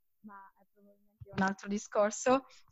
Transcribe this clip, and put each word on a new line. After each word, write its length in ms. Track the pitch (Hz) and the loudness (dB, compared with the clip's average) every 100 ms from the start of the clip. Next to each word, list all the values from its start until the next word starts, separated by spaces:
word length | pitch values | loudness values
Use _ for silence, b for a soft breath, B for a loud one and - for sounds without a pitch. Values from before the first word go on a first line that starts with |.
| _ _ | _ _
ma 320 | 208 196 196 _ | -20 -20 -20 _
è 40 | 196 | _
probabilmente 580 | _ 202 202 _ _ - | _ -20 _ _ _ -12
un 80 | 196 | -2
altro 260 | 190 196 202 | -2 -2 -6
discorso, 800 | 202 - 220 208 - 254 262 b b - | -6 -2 0 2 2 2 2 b b -14